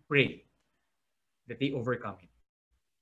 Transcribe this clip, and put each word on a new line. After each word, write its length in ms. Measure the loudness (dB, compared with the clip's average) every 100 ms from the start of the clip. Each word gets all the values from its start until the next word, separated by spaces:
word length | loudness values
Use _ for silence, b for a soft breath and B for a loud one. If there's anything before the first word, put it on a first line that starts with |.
| 2
pray 340 | 4 4 0 -18 _ _ _ _ _ _ _ _ _ -14
that 140 | -4
they 100 | -2
overcome 460 | -2 -4 -4 -6 -12
it. 100 | -16 _ _ _ _ _ _ _